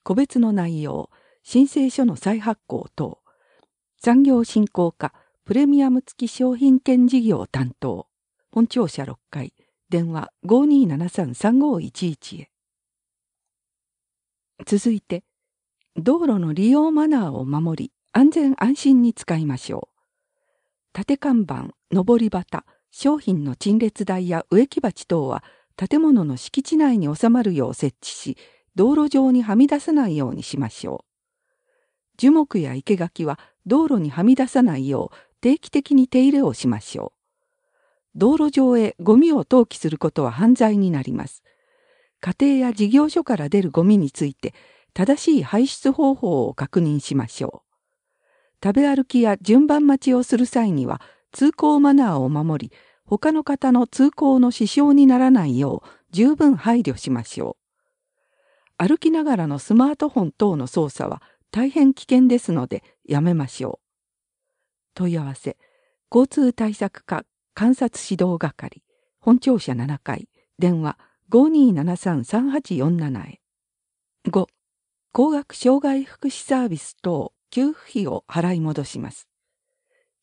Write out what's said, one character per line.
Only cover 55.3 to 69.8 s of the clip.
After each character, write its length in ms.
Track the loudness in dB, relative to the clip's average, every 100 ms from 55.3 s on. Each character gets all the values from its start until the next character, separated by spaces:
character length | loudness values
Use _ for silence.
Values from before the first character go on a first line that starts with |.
な 140 | 4
い 140 | 4 -2
よ 240 | -2 -4
う、 40 | -10 _ _
十 240 | 0 2
分 220 | 4 2 2
配 240 | 0 0
慮 140 | -2 -6
し 140 | -6
ま 140 | -6
し 180 | -6 -10
ょ 160 | -10 -12 _ _ _ _ _ _ _ _ _ _ _ -4
う。 80 | -2
歩 100 | 0
き 140 | 0
な 140 | -2
が 120 | -2 -2
ら 100 | -2
の 120 | -6
ス 160 | 0
マ 180 | 2 2
ー 40 | 0
ト 120 | -4
フ 120 | -4
ォ 20 |
ン 80 | -4
等 240 | -2 -2 -2
の 100 | -4
操 220 | -4 -4
作 220 | -6 -10
は、 120 | -10 _ _ _
大 180 | -4 -2
変 220 | 2 2
危 120 | 2 0
険 180 | 4 4
で 120 | 2
す 140 | 0
の 140 | -4 -4
で、 160 | -10 -12 _
や 160 | -4 -2
め 140 | 0
ま 140 | 0 -4
し 160 | -8
ょ 160 | -10 -10
う。 20 | _ _ _ _ _ _ _ _ _ _ _
問 180 | -6 -4
い 60 | -4
合 60 |
わ 100 | -6
せ、 240 | -10 -12 -12 _ _ _ _ _
交 160 | 0 0
通 260 | 0 -2
対 200 | 0 -6
策 320 | -4 -8 -8
課、 220 | -10 -10 -10 _ _
監 200 | -2 0
察 260 | 2 -2 -6
指 220 | -8 -2
導 140 | -2 -2
係、 440 | -6 -8 -16 -18 _ _ _ _
本 180 | 0 2
庁 200 | 2 -2
舎 160 | -2
七 240 | -6